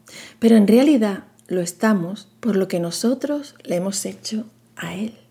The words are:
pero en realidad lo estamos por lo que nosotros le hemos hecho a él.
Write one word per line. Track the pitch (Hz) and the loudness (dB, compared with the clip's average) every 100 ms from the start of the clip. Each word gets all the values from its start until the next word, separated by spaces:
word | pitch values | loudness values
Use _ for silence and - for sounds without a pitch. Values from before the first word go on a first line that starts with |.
| _ - - - | _ -20 -20 0
pero | 226 226 | 4 6
en | 202 | 6
realidad | 233 294 277 214 190 - _ - | 6 6 4 2 -4 -12 _ -8
lo | 180 | -6
estamos | 175 - 220 202 170 208 - _ | -6 -2 0 0 -2 -10 -18 _
por | 233 196 | -4 -2
lo | 185 | -2
que | 175 | -4
nosotros | 170 170 233 254 277 294 285 - | -4 -4 -2 -2 -4 -6 -8 -16
le | - 180 | -8 -6
hemos | 190 196 202 | -4 -6 -8
hecho | 196 - 220 - _ _ - | -12 -10 -10 -10 _ _ -16
a | 170 185 | -12 -10
él. | 220 - _ | -10 -12 _